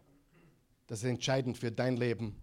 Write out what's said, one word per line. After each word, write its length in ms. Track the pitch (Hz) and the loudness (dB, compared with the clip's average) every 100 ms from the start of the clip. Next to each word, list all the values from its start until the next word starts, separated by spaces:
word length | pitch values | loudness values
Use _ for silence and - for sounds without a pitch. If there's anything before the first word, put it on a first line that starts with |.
| _ _ _ _ - _ _ _ - | _ _ _ _ -20 _ _ _ -10
Das 140 | 113 | -4
ist 60 | 127 | -2
entscheidend 500 | 120 - 135 123 110 | 0 2 2 2 -2
für 140 | 120 | -2
dein 240 | 113 127 123 | 0 2 2
Leben 400 | 123 117 113 - | 2 0 -4 -8